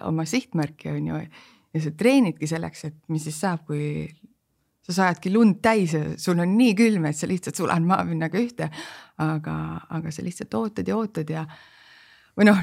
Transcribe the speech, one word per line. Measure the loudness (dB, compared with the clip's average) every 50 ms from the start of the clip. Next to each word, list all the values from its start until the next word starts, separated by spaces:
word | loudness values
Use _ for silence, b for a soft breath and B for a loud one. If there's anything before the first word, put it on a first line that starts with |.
oma | -4 -2 -2 -2 -2
sihtmärki, | 0 -2 -2 -2 -2 -2 -2 -2 -2 -6 -10 -8 -6
on | -6 -4 -4
ju. | -4 -6 -6 -8 -12 b b b b b b b b -6
Ja | -4
sa | -4 -4
treenidki | -2 2 2 4 6 6 4 2 0 -2 -4
selleks, | -4 -4 -4 -6 -8 -10 -10 -12
et | -12 -12 -10 _ -6
mis | -4 -4 -4
siis | -6 -8 -4
saab, | -2 -2 -2 -4 -6
kui | -6 -6 -4 -4 -4 -6 -6 -8 -10 -12 _ _ -20 _ _ _ _ _ _ _ _ _ _
sa | _ -4
sajadki | 0 2 2 2 2 0 -2 0
lund | 4 6 6 6 6 4
täis | 2 2 4 4 2 2 0
ja | -2 -2 -4 -6 -4
sul | -2 0 0 2
on | 2 2 4 4
nii | 4 4 6
külm, | 4 4 4 4 2 0 0
et | -2
sa | -4 -4
lihtsalt | -2 -4 -4 -4 -6 -6
sulad | -4 -2 0 2 2
maapinnaga | 4 2 2 2 0 -2 -2 -4 -4 -2 -2 -2
ühte, | -2 -2 -4 -8 -8 -8 -8 B B B B B B B B -4
aga, | -2 -2 -2 -4 -4 -6 -6 -6 -6 -8 -10 -12 -12 -8
aga | -8 -8 -6 -8
sa | -8 -8
lihtsalt | -8 -8 -8 -10 -10 -6 -4
ootad | -4 -4 -4 -4 -6 -4 -2
ja | -2
ootad | -2 -2 -4 -4 -6 -6 -4
ja, | -6 -6 -8 -10 b b b b b b b b b b b b b b b b b
või | 4 6 6
noh, | 6 6